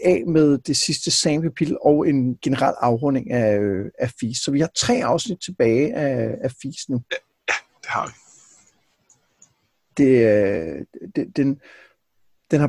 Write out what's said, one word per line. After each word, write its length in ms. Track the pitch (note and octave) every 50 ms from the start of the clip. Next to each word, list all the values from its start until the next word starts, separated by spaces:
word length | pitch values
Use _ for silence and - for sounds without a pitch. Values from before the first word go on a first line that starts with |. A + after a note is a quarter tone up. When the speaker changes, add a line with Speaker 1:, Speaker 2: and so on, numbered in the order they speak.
| -
Speaker 1:
af 180 | F3+ F3+ - -
med 320 | F3 D#3+ D#3+ D3+ D3 C#3+ B2+
det 180 | - - C#3
sidste 340 | - - - D3+ - - -
Sam-kapitel 680 | - - - - D3 D3+ D#3+ E3 - - E3 D3 - - -
og 260 | D3 D3 D3 D#3 -
en 300 | C#3+ C3+ B2+ B2+ B2 - -
generel 320 | C3+ C3+ B2+ C#3 C#3 - -
afrunding 500 | - B2 A#2 A2+ D3 C#3+ C3+ C3 - -
af, 280 | A#2+ B2 A2+ G#2+ G#2 G#2
øh, 320 | G#2 G2+ G2 F#2 G2+ - - -
af 120 | B2 B2 - -
Feast. 240 | - A2 A#2+ - -
Så 60 | -
vi 100 | C#3 C#3
har 100 | D#3+ E3 -
tre 180 | - - - A#3+ B3 -
afsnit 340 | A#2 C3+ E3 - A#3 F3+ - -
tilbage 500 | - F3+ - C3 A2+ A2+ B2 D3 D#3+ A#3
af, 400 | - D3+ C#3 C3 B2 A2+ A2+ A2+ - -
af 80 | C3 C3 - -
Feast 260 | C3+ - - - -
nu. 140 | C3+ A#2+ B2 - -
Speaker 2:
Ja, 40 | - _ _ _ _ - -
ja, 60 | - - - _ _ _ -
det 60 | -
har 160 | - G#2+ -
vi. 60 | - - _ _ _ - _ _ _ _ _ _ _ _ _ _ _ _ _ _ _ _ _ _ _ _ _ - _ _ _ _ _ _ _ _ _ -
Speaker 1:
Det, 300 | - C#3+ C3 C3 A#2+ A2+
øh, 580 | A2 G#2 G#2 G2+ F#2+ G2+ F2+ E2 D#2+ C#2+ C#2 - _ - - - - -
det, 200 | D3 - - -
den, 240 | - C3+ C#3 C#3 C#3 _ - - - - _ _ _ _ _ _ _ _ _ _ _ _ -
den 100 | - D3
har 60 | D3